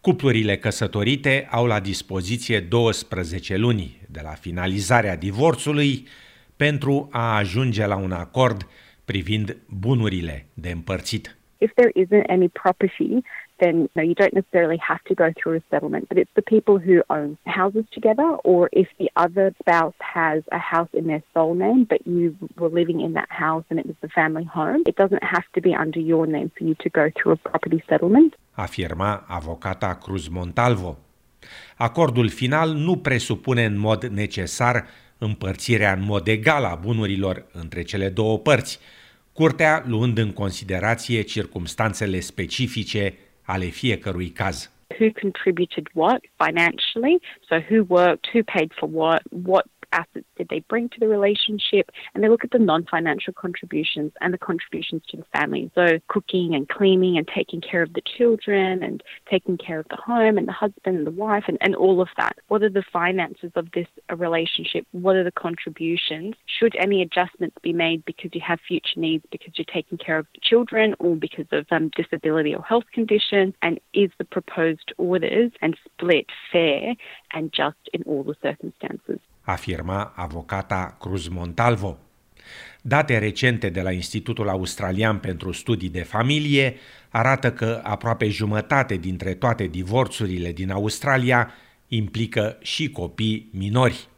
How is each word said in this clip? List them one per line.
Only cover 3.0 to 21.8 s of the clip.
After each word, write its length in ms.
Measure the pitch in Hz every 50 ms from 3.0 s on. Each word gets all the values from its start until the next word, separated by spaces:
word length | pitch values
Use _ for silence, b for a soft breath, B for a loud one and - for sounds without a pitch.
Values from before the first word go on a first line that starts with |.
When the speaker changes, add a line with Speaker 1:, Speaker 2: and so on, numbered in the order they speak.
| - - - 90 90 80 85 92 - - 98
Speaker 1:
luni 440 | 92 110 120 120 104 90 67 - - - -
de 100 | - 76 76
la 80 | 78
finalizarea 880 | 78 - - 87 82 90 90 95 95 104 95 87 123 120 110 101 90
divorțului 880 | 85 85 98 98 107 139 165 156 - - 147 151 147 147 143 135 120 - B B B B B B B B B B
pentru 520 | _ 143 147 147 143 147 135 139 139 143 - -
a 240 | 120 117 117 110
ajunge 500 | 107 104 95 85 117 131 127 110 101 107
la 100 | 101 101
un 160 | 95 98 92 92
acord 560 | 87 87 85 - 127 127 123 110 98 90 b b b b b b b b
privind 520 | - 98 98 85 82 107 107 107 98 - - _ _ 104 95
bunurile 680 | 95 117 135 120 110 107 95 92 85 82 73 71 71 _ _
de 160 | - 80 90
împărțit. 680 | 87 85 80 - 95 90 - - - 107 - - - _ _ _ _ _
Speaker 2:
If 120 | - 226 -
there 180 | - 247 226 - - 190
isn't 220 | 180 202 208 -
any 220 | - - 185 180 175
property, 640 | _ - - 185 180 _ - 185 - - - - 208 247 254 B B B B B _
then, 180 | _ 180 175 170
you 140 | 170 156 - _
know, 120 | - 160 165
you 40 | 170 -
don't 140 | 151 147 - 196
necessarily 400 | 190 _ - 180 170 156 160 170 - -
have 120 | 156 170 _
to 100 | - 190
go 140 | - - - 165 -
through 180 | - 165 165 165
a 60 | - _
settlement, 340 | - 147 - - - 156 - -
but 80 | - 180
it's 180 | 185 - _ -
the 80 | 196 - 220
people 220 | 220 - - 208 196 165
who 100 | 185 185 170 165 _ 156 156
own 200 | 147 147 151 - _ 175 - 190
houses 260 | 185 202 202 214 220 - -
together, 320 | - - 220 220 233 294 330 311 - -
or 180 | - 185 175 175 -
if 180 | - - 185 - _ _ 185
the 80 | - _ - 170
other 220 | 170 170 196 196 190 180 _ -
spouse 360 | - 170 170 165 156 - _ - - - 175
has 200 | 165 160 156 160 156 -
a 120 | - 170 165 - 175
house 180 | 165 170 165 - -
in 40 | 165
their 160 | 165 156 151 - _ _
sole 220 | 165 160 160 170 175 190
name, 160 | 208 240 262